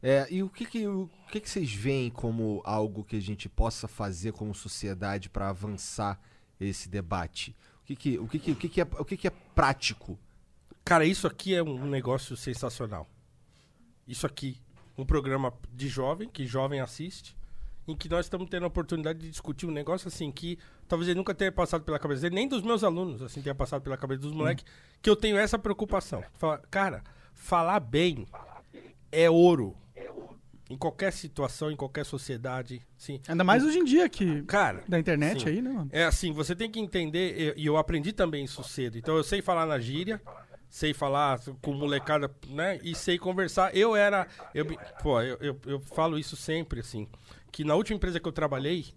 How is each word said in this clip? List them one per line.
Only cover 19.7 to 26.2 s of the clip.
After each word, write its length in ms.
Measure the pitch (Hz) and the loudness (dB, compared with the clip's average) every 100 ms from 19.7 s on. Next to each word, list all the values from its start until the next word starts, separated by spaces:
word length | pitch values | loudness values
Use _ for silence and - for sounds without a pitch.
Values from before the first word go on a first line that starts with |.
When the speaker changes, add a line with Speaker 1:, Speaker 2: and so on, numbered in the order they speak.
Speaker 2:
negócio 360 | 156 147 180 180 | -4 -2 -4 -4
assim 240 | - 156 | -8 -8
que 260 | 131 170 170 - - - | -6 -8 -8 -12 -20 -4
talvez 220 | 170 175 | -2 2
ele 80 | 180 | 0
nunca 160 | 190 185 | 0 0
tenha 160 | 196 | 0
passado 320 | 185 175 170 | 2 0 0
pela 160 | 156 151 | -2 -2
cabeça 220 | 151 139 | -2 -2
dele, 140 | 170 185 | 0 0
nem 120 | 269 | 0
dos 140 | 262 | -2
meus 200 | 202 226 | 0 2
alunos, 380 | 202 170 185 117 | 2 0 -4 -6
assim, 200 | 131 - | -10 -8
tenha 120 | 143 | -8
passado 280 | 139 131 139 | -4 -2 -4
pela 160 | 135 131 | -4 -6
cabeça 240 | 135 135 | -4 -4
dos 100 | 143 | -4
Speaker 1:
Hum. 60 | 156 | 0
Speaker 2:
moleque, 260 | 156 135 - - - _ | 0 0 -6 -20 -20 _
que 80 | - | 4
eu 60 | 208 | 4
tenho 220 | 220 202 | 6 4
essa 220 | 208 226 | 4 2
preocupação. 640 | 208 202 208 196 - 117 | 0 -2 0 0 -2 -8